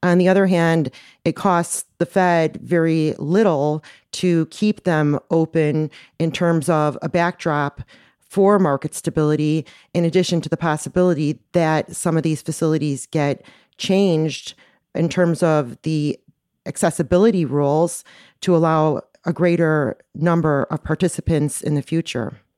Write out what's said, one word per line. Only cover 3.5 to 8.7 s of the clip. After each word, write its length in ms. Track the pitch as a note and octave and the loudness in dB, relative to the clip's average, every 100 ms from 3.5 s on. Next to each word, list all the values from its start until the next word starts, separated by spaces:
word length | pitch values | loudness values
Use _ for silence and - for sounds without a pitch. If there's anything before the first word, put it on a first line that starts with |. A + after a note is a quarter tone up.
| D3+ D3 D3+ - - _ | 2 0 -2 -8 -20 _
to 340 | - F3+ E3+ D#3+ | -4 0 0 -2
keep 380 | - G#3+ G#3+ | -2 -2 -2
them 340 | - D#3+ D3 D3 - | 0 0 2 0 0
open 600 | E3 D#3+ E3 D3+ D#3 D3+ - - _ | 0 0 0 0 0 -4 -8 -20 _
in 140 | E3 | -4
terms 380 | - F3 E3 D3 | 0 0 0 0
of 260 | D#3+ D3+ C#3 | 0 0 -2
a 80 | D#3+ | -4
backdrop 720 | F3+ E3+ F3+ F3 D3 C#3+ - - - _ _ | -2 -2 -2 -4 -2 -4 -6 -18 -20 _ _
for 380 | _ - G3 G3+ | _ 0 4 4
market 360 | F3+ | 2